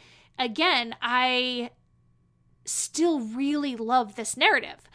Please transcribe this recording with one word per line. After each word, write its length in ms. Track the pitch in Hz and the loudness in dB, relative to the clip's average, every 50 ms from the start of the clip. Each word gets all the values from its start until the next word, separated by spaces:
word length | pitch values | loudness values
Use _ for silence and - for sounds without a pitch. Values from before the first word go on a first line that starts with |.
| - - - - _ _ - - | -20 -20 -20 -20 _ _ -6 -4
again, 560 | 254 240 214 311 320 370 320 247 240 233 - - | -4 -4 0 2 2 4 4 2 0 -2 -6 -6
I 720 | - 233 247 254 254 254 254 247 254 254 247 240 233 240 _ _ _ _ _ _ _ _ _ _ _ _ _ _ _ _ _ _ - | -4 0 2 2 2 2 2 2 0 0 -2 -4 -6 -8 _ _ _ _ _ _ _ _ _ _ _ _ _ _ _ _ _ _ -10
still 540 | - - - - - - 294 330 349 320 277 | -6 -4 -4 -4 -4 -2 2 2 2 2 0
really 560 | 226 214 226 254 277 285 294 294 285 277 247 | -2 -6 -4 -4 -2 -2 -2 -2 -2 -4 -4
love 400 | 220 226 226 254 262 233 202 - | -4 -2 2 2 2 2 0 -6
this 200 | - 220 - - | -10 -8 -6 -2
narrative. 540 | 247 302 440 302 254 - - - - - - | 2 4 4 4 2 0 -4 -14 -16 -20 -20